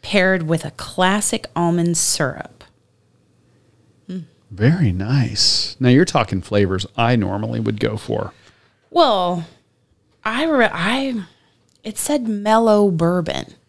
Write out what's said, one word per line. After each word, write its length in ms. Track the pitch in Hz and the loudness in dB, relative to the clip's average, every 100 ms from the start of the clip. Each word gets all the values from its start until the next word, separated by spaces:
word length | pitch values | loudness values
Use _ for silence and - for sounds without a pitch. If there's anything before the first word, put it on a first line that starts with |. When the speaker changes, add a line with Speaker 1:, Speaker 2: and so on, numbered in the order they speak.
Speaker 1:
paired 420 | - 208 185 190 | -2 2 2 2
with 220 | 160 165 151 | 0 -2 -4
a 60 | |
classic 760 | - - - 185 208 - 214 - - | -12 -12 0 2 2 -2 -4 -6 -2
almond 420 | 170 170 170 165 | 0 2 0 0
syrup. 680 | - - 143 - - _ - _ _ _ _ _ _ _ _ _ _ _ _ _ _ | 0 0 -2 -4 -14 _ -20 _ _ _ _ _ _ _ _ _ _ _ _ _ _
Mm. 160 | 185 160 _ _ | -12 -14 _ _
Speaker 2:
Very 400 | 95 113 170 131 | 0 2 4 2
nice. 880 | 90 101 139 120 104 - - - - | 0 0 0 0 0 0 0 -4 0
Now 80 | 131 | 4
you're 140 | 127 - | 6 4
talking 360 | 143 110 98 | 0 -2 -4
flavors 440 | - 104 98 95 - - | -2 0 2 0 -4 -2
I 180 | 117 123 | 2 2
normally 460 | 95 98 110 117 | 0 -4 -4 -4
would 180 | 110 107 | -4 -2
go 160 | 110 107 | -4 -4
for. 380 | - 110 - - _ _ _ _ _ | -6 -6 -6 -12 _ _ _ _ _
Speaker 1:
Well, 560 | 339 302 202 180 175 165 _ _ _ _ _ _ _ | 2 2 2 0 -4 -8 _ _ _ _ _ _ _
I 220 | 220 226 320 | -6 -2 0
re-, 240 | 285 226 | 0 0
I, 520 | 175 175 254 269 233 175 _ _ _ _ _ | -2 -4 -2 -4 -6 -10 _ _ _ _ _
it 140 | 214 214 | -12 -6
said 300 | - 294 226 | -2 -2 -2
mellow 640 | 208 208 220 226 208 208 | -4 2 2 4 4 4
bourbon. 640 | 170 170 180 165 - - - | 2 0 0 -2 -6 -8 -16